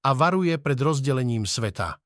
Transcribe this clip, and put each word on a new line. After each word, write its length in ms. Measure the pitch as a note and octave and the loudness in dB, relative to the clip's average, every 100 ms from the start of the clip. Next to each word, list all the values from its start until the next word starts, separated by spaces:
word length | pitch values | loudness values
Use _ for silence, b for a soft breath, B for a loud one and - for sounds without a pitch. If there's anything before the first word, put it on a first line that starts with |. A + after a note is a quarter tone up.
a 80 | C3+ C3 | 0 2
varuje 400 | E3 F#3 F3 D#3+ | 2 4 0 0
pred 200 | D3 C3 | -2 0
rozdelením 640 | C#3+ D3 C3+ C3 B2 A#2 G2+ | 0 0 0 0 0 -2 -2
sveta. 540 | - A2 F#2+ E2+ - | -2 -4 -4 -6 -8